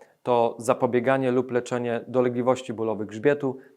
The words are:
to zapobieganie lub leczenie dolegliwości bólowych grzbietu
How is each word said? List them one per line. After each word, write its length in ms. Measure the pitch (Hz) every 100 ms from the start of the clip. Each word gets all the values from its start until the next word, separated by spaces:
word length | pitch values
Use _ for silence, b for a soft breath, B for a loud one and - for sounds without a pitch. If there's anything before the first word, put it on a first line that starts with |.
| B B
to 340 | - 120 117 -
zapobieganie 720 | 113 123 127 117 117 135 131
lub 200 | 123 127
leczenie 540 | 123 120 123 120 117 117
dolegliwości 640 | 123 123 120 123 127 -
bólowych 360 | 110 110 104 104
grzbietu 500 | 107 147 143 139 127 B